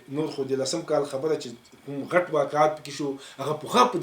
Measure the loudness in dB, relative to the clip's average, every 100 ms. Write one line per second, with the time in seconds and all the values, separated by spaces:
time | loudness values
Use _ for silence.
0 | -6 -4 -4 -4 -2 0 0 -2 0 0
1 | 0 -2 0 0 -2 -12 -20 -18 -10 -8
2 | 2 2 4 2 2 4 4 2 -8 -6
3 | -4 -6 -12 -6 -4 -4 2 4 4 4